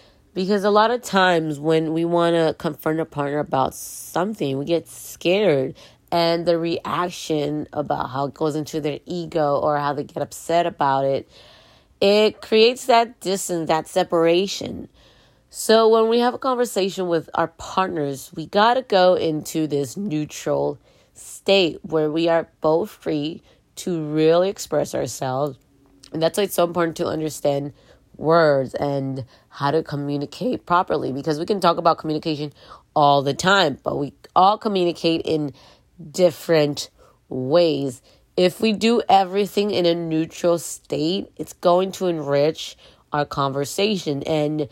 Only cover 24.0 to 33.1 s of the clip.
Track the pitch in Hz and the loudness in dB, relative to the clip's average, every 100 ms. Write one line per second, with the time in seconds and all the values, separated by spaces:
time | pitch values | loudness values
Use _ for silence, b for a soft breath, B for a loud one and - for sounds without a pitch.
24 | 151 156 156 170 190 196 - 147 143 135 | -2 2 4 4 2 -4 -4 -4 -2 -4
25 | 139 - 135 131 147 131 _ _ _ _ | -6 -6 -4 -2 -4 -6 _ _ _ _
26 | - 160 160 208 196 - 175 175 165 165 | -10 -2 -2 0 -2 0 0 0 -2 -2
27 | 156 156 156 - 147 143 143 b b b | -4 -2 -6 -2 -2 -2 -4 b b b
28 | _ - 143 165 156 139 127 - 147 139 | _ -6 2 4 6 4 0 -4 -2 -2
29 | 135 135 120 b b - 139 156 156 143 | -4 -6 -10 b b -4 0 0 -2 -6
30 | 143 143 143 - 226 - - 175 185 151 | -4 -6 -6 -6 -6 -6 -2 -2 0 -2
31 | 135 131 160 151 180 202 170 165 165 156 | -4 -6 -4 -4 -4 0 2 2 0 0
32 | 156 156 165 143 147 B B B _ 156 | -2 -4 -4 -6 -8 B B B _ 4
33 | 143 | 4